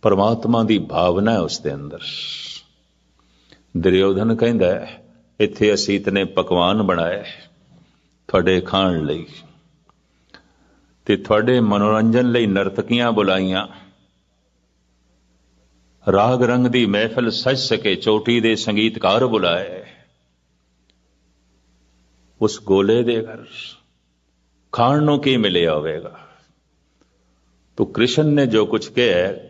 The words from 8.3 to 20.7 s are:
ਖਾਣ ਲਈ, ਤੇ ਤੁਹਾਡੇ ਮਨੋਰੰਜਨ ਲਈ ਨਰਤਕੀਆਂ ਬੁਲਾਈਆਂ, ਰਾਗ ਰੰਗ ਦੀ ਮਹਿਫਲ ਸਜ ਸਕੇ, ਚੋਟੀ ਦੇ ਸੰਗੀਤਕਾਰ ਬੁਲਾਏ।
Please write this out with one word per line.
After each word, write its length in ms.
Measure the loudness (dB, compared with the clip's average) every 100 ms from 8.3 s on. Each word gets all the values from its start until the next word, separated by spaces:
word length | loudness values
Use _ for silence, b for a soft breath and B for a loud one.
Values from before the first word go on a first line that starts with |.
| 0 2 0
ਖਾਣ 440 | 0 0 0 0
ਲਈ, 220 | -4 -6 -10 -20 -20 _ _ _ _ _ _ b b b b b b b b _
ਤੇ 120 | -2 -2
ਤੁਹਾਡੇ 440 | 2 2 4 2
ਮਨੋਰੰਜਨ 680 | 2 2 2 2 2 2 2
ਲਈ 160 | 0 0
ਨਰਤਕੀਆਂ 680 | 0 -2 -4 -2 0 0
ਬੁਲਾਈਆਂ, 560 | 0 0 0 0 -4 -6 B B B _ _ _ _ _ _ _ _ _ _ _ _ _ _ _ _ _ _ _ _ 0
ਰਾਗ 300 | 2 4 2
ਰੰਗ 240 | 2 2 2
ਦੀ 200 | 2 2
ਮਹਿਫਲ 440 | 0 0 -2 -4
ਸਜ 280 | -2 -2 -2
ਸਕੇ, 360 | -2 -2 0
ਚੋਟੀ 460 | -2 0 0 2 0
ਦੇ 160 | 2 0
ਸੰਗੀਤਕਾਰ 680 | -2 0 0 0 0 2 2
ਬੁਲਾਏ। 580 | 0 0 -2 -4 -12 -18 -20 _ _ _ _ _ _ _